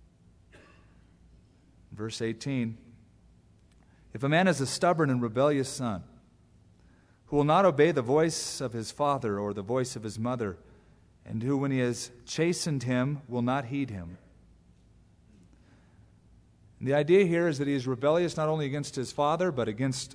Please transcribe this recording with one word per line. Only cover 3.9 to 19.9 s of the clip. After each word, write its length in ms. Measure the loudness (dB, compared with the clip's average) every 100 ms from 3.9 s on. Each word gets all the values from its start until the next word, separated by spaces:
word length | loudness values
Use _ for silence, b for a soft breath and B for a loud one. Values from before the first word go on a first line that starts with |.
| b b
"If 100 | -4
a 60 | 2
man 180 | 4 4
has 140 | 2
a 60 | -2
stubborn 440 | 0 2 2 2
and 100 | 0
rebellious 480 | 0 2 2 2 -2
son, 360 | -4 -6 -6 -10 -20 _ _ _ _ _ _ b b b b -2
who 100 | 2
will 80 |
not 200 | 4 6
obey 260 | 4 6 4
the 120 | 4
voice 580 | 2 2 2 0 -8 -8
of 120 | -6
his 180 | -6 -8
father 480 | -2 0 0 -2 -2
or 140 | -4
the 100 | -4
voice 340 | -2 -2 -2 -6
of 60 |
his 160 | -10 -6
mother, 380 | -4 -2 -4 -6 b b b b b b
and 180 | -10 -6
who, 140 | -2 0
when 140 | 0
he 80 | 0
has 320 | 0 -2 -8 -16
chastened 600 | -10 -2 -2 -2 -4 -4
him, 380 | -2 0 0 -4 -6
will 140 | -2
not 240 | -2 -2 -4
heed 240 | -6 -6
him." 280 | -8 -12 -16 -20 -20 -20 _ _ _ _ _ _ _ _ -20 -20 b b b b b b b _ -20 _ _ -20 -8
And 80 | 0
the 80 |
idea 320 | 2 6 6 6
here 220 | 4 2
is 100 | 2
that 80 | 2
he 80 |
is 140 | 2 0
rebellious 480 | 0 2 4 2 0
not 120 | 0
only 160 | 0 -2
against 280 | -4 -6
his 160 | -6 -6
father, 400 | 0 0 2 0
but 160 | 0 -2
against, 480 | 0 -2